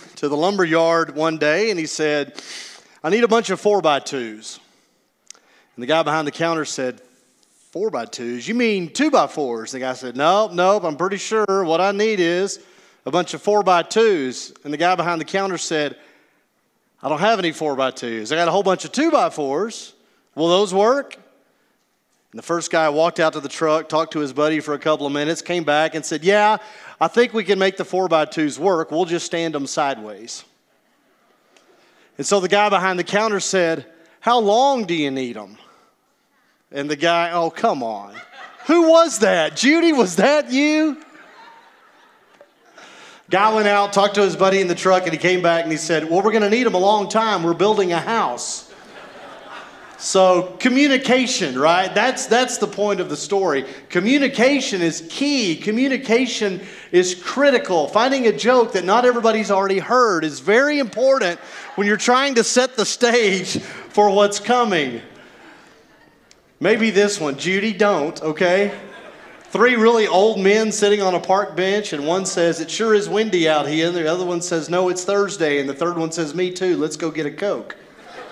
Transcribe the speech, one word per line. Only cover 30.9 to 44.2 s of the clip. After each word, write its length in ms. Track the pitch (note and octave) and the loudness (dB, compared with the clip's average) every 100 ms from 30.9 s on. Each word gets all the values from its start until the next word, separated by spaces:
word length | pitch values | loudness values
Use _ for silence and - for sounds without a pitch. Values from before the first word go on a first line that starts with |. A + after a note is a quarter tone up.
| _ _ _ _ _ _ _ _ _ _ _ _ - | _ _ _ _ _ _ _ _ _ _ _ _ -10
And 100 | C#3 | -2
so 140 | G3+ | 0
the 80 | F3+ | 2
guy 220 | G3+ G#3 | 2 2
behind 280 | F#3+ F#3+ F3+ | 2 0 -2
the 60 | |
counter 340 | F3 G3+ A3 G3+ | -2 -2 -2 -2
said, 460 | - F#3+ E3+ D#3+ - - _ _ | -2 0 0 -2 -8 -20 _ _
"How 180 | A3+ A#3+ | 0 2
long 460 | G3+ A3 C#4 C4 | 2 2 2 0
do 100 | F#3 | -2
you 160 | E3+ C#3+ | -2 -2
need 260 | C3+ B2+ A2 | -4 -8 -10
'em?" 220 | G2+ G#2+ - _ _ _ _ _ _ _ _ _ _ | -16 -20 -20 _ _ _ _ _ _ _ _ _ _
And 180 | C3+ C#3+ | -8 -6
the 80 | D3 | -2
guy, 360 | E3+ E3+ E3+ | 0 0 0
"Oh, 180 | E3+ E3 | -2 -4
come 320 | - A3+ D#3 | -2 -2 -2
on. 320 | A#2 G#2 G2+ G#2 - - - - | -4 -8 -12 -18 -20 -20 -20 -8
Who 240 | - E4+ D#4+ | 2 4 6
was 300 | E4 E4+ - | 6 4 2
that? 360 | G3+ F3+ D#3 | 2 2 0
Judy, 380 | D#3 A#3+ E4 E4+ | 0 2 4 4
was 240 | C#4+ F#3+ E3+ | 4 2 2
that 340 | A#3 D4+ A#3+ | 4 2 0
you?" 460 | B3+ D4 D#4 D#4 C4 - - - - - - _ _ _ _ _ _ _ - _ _ _ - - - - - - | 0 2 2 0 -4 -12 -20 -20 -20 -20 -20 _ _ _ _ _ _ _ -20 _ _ _ -20 -20 -20 -20 -20 -2
Guy 240 | F3+ G#3+ | 2 4
went 160 | A3 G#3 | 4 4
out, 240 | G3+ G3+ | 4 2
talked 220 | G3+ G3+ | 2 2
to 80 | G3+ | 4